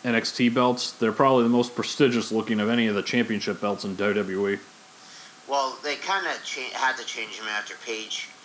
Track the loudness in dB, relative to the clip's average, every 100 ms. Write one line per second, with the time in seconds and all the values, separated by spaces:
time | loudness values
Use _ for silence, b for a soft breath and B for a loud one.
0 | 2 0 0 2 4 6 4 2 -4 0
1 | 0 4 6 6 6 4 2 -2 -6 4
2 | 4 4 0 -2 0 0 2 2 2 0
3 | 0 0 0 -2 -2 -2 -2 -2 -4 -2
4 | 0 0 0 0 0 -2 -6 -20 -20 -20
5 | B B B -20 -4 0 0 -4 -6 -6
6 | -2 -2 -2 -6 -6 -8 -8 -2 0 0
7 | -6 -8 -8 -8 -6 -6 -6 -12 -8 -8
8 | -6 -8 -10 -14